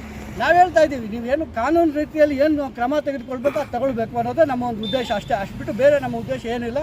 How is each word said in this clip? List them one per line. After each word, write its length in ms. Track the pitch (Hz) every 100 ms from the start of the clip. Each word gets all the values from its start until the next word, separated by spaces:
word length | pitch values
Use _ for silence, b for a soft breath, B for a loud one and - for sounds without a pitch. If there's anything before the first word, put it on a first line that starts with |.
| - - - -
ನಾವು 180 | 254 349
ಹೇಳ್ತಾ 240 | 359 320
ಇದ್ದೀವಿ, 280 | 311 269 214
ನೀವೇನು 380 | 233 233 294 302
ಕಾನೂನು 480 | 226 247 339 330
ರೀತಿಯಲ್ಲಿ 440 | 294 302 311 302 269
ಏನು 360 | 302 294 269
ಕ್ರಮ 200 | 226 247 302
ತೆಗೆದುಕೊಳ್ಬೇಕು 600 | 285 277 240 254 269 302
ಅದು 120 | 269
ತಗೊಳ್ಬೇಕು 440 | - 269 233 220 240
ಅನ್ನೋದೇ 260 | 233 247
ನಮ್ಮ 180 | 311 247
ಒಂದು 220 | 247 220
ಉದ್ದೇಶ 260 | 220 262 240
ಅಷ್ಟೇ. 200 | 208 -
ಅಷ್ಟು 220 | 220 196 -
ಬಿಟ್ಟು 180 | 277
ಬೇರೆ 260 | 226 277 285
ನಮ್ಮ 160 | 254 233
ಉದ್ದೇಶ 300 | 214 262 226
ಏನಿಲ್ಲ. 320 | 240 233 262